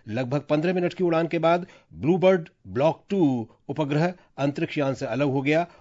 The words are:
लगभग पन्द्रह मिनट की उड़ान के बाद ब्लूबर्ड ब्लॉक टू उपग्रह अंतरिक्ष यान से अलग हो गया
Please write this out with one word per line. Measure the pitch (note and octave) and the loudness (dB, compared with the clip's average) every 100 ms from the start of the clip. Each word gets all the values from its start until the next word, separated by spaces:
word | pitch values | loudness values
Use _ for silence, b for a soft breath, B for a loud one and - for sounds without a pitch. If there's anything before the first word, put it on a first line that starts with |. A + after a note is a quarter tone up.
| - | -8
लगभग | G#2+ A#2+ C#3+ | -6 -2 -4
पन्द्रह | - D3+ E3+ | 0 0 0
मिनट | F#3 F3 | 0 -2
की | - | 0
उड़ान | F3+ E3 E3+ | 0 0 0
के | E3+ | 0
बाद | D#3+ F3 F3 B B | 2 0 -2 B B
ब्लूबर्ड | D#2 B2 F3+ F#3 F#3 D#3+ _ F#2+ | -4 0 4 4 4 0 _ -8
ब्लॉक | G2 D3+ D#3 - | 0 0 0 -4
टू | G3+ D3+ B2 A2+ b - | 2 2 2 -4 b -8
उपग्रह | C3+ C#3 D3 F3 F3+ b - | -4 -2 0 0 -4 b -4
अंतरिक्ष | C#3+ C#3+ E3 D#3 | -4 -2 -4 -2
यान | C3+ | -2
से | B2+ C3 | -2 -4
अलग | A#2 D3 | -2 0
हो | C3 | 0
गया | C3+ D#3 E3+ B | 0 0 -2 B